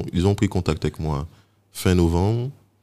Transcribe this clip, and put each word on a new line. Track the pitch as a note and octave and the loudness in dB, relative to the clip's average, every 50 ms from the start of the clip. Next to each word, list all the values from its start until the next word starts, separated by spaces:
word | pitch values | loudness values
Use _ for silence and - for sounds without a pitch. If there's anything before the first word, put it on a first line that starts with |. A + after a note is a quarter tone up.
| - - - | -2 -4 -2
ils | F2 E2+ G2+ | 0 2 2
ont | G2+ | 2
pris | - G#2 G2 | 2 0 0
contact | - G2 F2 - D#2 - - | 0 0 0 0 -2 -2 -2
avec | D#2 - - | -4 -4 -4
moi | D#2 D#2 D2 C#2+ D2 - - - _ _ _ _ _ _ | -4 -4 -4 -4 -6 -8 -12 -20 _ _ _ _ _ _
fin | - - - G2 F2+ | -10 -2 0 2 4
novembre. | F2+ F2 E2+ E2 F2 F#2 G#2 A2+ A#2 A#2+ C#3 C#3+ - _ _ _ _ | 4 4 4 2 2 0 0 0 -2 -4 -6 -10 -14 _ _ _ _